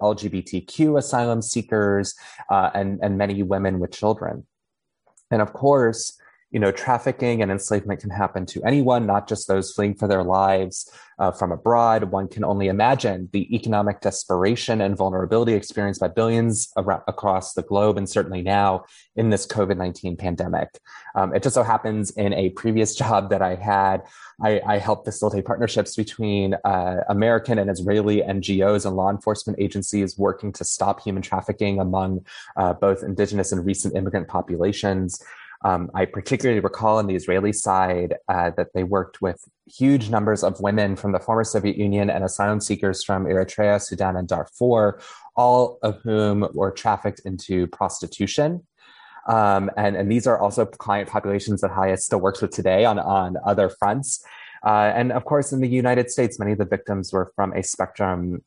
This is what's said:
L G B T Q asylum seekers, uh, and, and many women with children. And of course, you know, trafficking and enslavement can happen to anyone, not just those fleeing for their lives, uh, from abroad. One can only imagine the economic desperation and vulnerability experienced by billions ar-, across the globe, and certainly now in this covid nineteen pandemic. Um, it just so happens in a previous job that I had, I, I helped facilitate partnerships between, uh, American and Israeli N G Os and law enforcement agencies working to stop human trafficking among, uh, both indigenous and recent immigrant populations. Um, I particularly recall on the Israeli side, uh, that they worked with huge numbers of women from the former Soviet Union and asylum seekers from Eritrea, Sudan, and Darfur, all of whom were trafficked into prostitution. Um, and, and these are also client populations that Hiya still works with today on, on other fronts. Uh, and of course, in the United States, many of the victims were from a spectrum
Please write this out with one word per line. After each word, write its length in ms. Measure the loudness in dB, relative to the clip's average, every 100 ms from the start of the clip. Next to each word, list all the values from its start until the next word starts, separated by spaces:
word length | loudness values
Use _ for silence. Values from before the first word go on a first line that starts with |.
L 140 | 0
G 140 | 0 -4
B 140 | -6
T 180 | -6 -8
Q 360 | -6 0 2 2
asylum 460 | 0 0 0 0
seekers, 720 | -2 -6 -2 2 2 2 -2 -8 -18 -14 -2
uh, 200 | 2 2
and, 280 | 0 -2 -2
and 160 | -2 0
many 240 | 0 0
women 380 | 0 0 0 0
with 100 | -4
children. 560 | -2 -2 0 -4 -10 -14 _ _ _ _ _ _ _ _
And 120 | 0
of 100 | 0
course, 640 | 0 2 4 4 0 -8 -12 -20 _ _
you 100 | 0
know, 100 | 0
trafficking 720 | 2 0 0 0 -2 0 0
and 80 | 0
enslavement 480 | -2 -2 -2 -2 -6
can 120 | -6
happen 360 | -2 -2 -2 -6
to 160 | -4
anyone, 440 | 0 2 4 2 2
not 200 | 0 0
just 220 | -4 0
those 240 | -2 -2
fleeing 200 | -2 -2
for 140 | 0 0
their 160 | 0
lives, 680 | 2 2 4 2 0 -6 -14 -18 -16 -4
uh, 140 | -2
from 180 | 0 -2
abroad. 540 | -2 2 4 4 4 0
One 160 | -2 -4
can 160 | -4
only 240 | -2 0 0
imagine 600 | 2 4 2 0 -4 -4
the 200 | -4 -2
economic 480 | -2 0 0 0 -2
desperation 800 | -4 -4 -2 2 2 2 0 0
and 160 | 0 0
vulnerability 580 | 0 0 0 2 2
experienced 460 | 0 -2 -4 -4 -2
by 60 | -2
billions 600 | 0 2 2 2 0 -4 -4
ar-, 260 | -2 -2 -4
across 460 | -4 0 0 -2
the 80 | -8
globe, 340 | -2 2 2 2
and 100 | -2
certainly 320 | -2 -2 -4
now 440 | 0 2 2 0 -4 -20 _ -2
in 140 | 2
this 180 | 2 0
covid 280 | 0 0 0
nineteen 400 | -4 -6 -8 -6
pandemic. 600 | -4 -4 -2 -4 -4 -10 -20 -20 -8 -2
Um, 180 | 0
it 80 | 0
just 120 | 0
so 100 | 2
happens 480 | 2 0 0 -4 -4
in 200 | -2 -2
a 180 | 0 0
previous 440 | -2 0 2 0
job 360 | 0 0 0 2
that 120 | 0
I 140 | 0 -2
had, 480 | 0 2 4 0 -4 -20 -20 -4
I, 200 | 0 2
I 140 | 2 0
helped 280 | 0 -2 -4
facilitate 400 | -4 -2 -2 -2
partnerships 500 | -2 0 0 -2 -4
between, 580 | -6 -4 -2 0 0 0
uh, 340 | 0 0 0 -2 0
American 500 | 2 4 2 2 0
and 100 | 0
Israeli 540 | -2 0 2 2 2
N 200 | 0 -2
G 200 | 0 2
Os 220 | 4 2
and 100 | 0
law 160 | 0 0
enforcement 480 | 0 -2 -4 -4 -4
agencies 580 | -2 -4 -2 -2 -2 0
working 360 | 0 0 -6
to 100 | -8
stop 400 | -6 -2 -2 -2
human 200 | -4 -6
trafficking 580 | -4 -4 -4 -2 0 0
among, 440 | 0 0 -2 -4 -8 -16 -10 -2
uh, 180 | 0
both 280 | 2 2 2
indigenous 480 | -2 -2 0 0 -2
and 160 | -2 -2
recent 300 | -2 -2 -2
immigrant 320 | -2 -4 -4
populations. 920 | -4 -4 0 0 0 0 0 -2 -6 -14 -20 -20 -4
Um, 280 | 0 0 -2
I 100 | -2
particularly 560 | -2 -2 -4 0 2 2
recall 380 | 0 0 2 2
on 80 | 2
the 80 |
Israeli 380 | -2 0 0 2
side, 640 | 0 2 2 2 0 -2 -4 -4
uh, 220 | -2 0 -2
that 180 | -4
they 100 | -4
worked 380 | 0 0 -2 -4
with 220 | -4 -4 -10 _ _
huge 440 | 0 2 4 2
numbers 320 | 0 2 2
of 180 | 0 0
women 360 | 0 2 0 -2
from 160 | -2
the 60 | -2
former 260 | 0 0
Soviet 320 | 0 0 0 0
Union 340 | 0 2 0
and 140 | 0
asylum 360 | -2 0 0 0
seekers 440 | -2 -2 -2 -2
from 200 | -2 -2
Eritrea, 560 | 0 0 0 0 2 2
Sudan, 360 | -2 -4 -2 -2
and 120 | -4
Darfur, 720 | -4 -6 -2 2 4 2 0 -10 -20 -8 0
all 420 | 4 4 2 0
of 180 | -4 -4
whom 460 | -2 0 2 2 0
were 180 | 0 -2
trafficked 500 | -2 -2 0 -2 -6
into 420 | -8 -10 -2 0 0
prostitution. 960 | -2 -4 -4 -10 -4 -2 0 0 -2 -10 _ -20 -20 -20 -10 0
Um, 440 | 2 4 4 0 0
and, 200 | 0 0
and 160 | 2
these 140 | 2 2
are 120 | 2
also 280 | 2 2 -2
client 420 | -2 -2 -2 -2
populations 540 | -2 0 -2 0 -2
that 80 | 0
Hiya 220 | 0 0 0
still 240 | 0 0
works 220 | 0 0
with 80 | -4
today 340 | -2 2 4
on, 140 | 4 2
on 380 | 0 0 0 -2 0
other 240 | 2 2
fronts. 520 | 0 -2 0 -4 -8 -10 -20 -20 -4 2
Uh, 260 | 4 4
and 180 | 2 0
of 120 | -2
course, 260 | 0 0 0
in 100 | 0
the 80 | 0
United 420 | 2 2 2 2
States, 280 | 0 0 0
many 140 | -2
of 60 | 0
the 60 | 0
victims 440 | -2 -2 -4 -2
were 220 | -2 -2
from 180 | -2 -2
a 80 | -2
spectrum 800 | -4 -4 -6 -2 -2 -2 -4 -6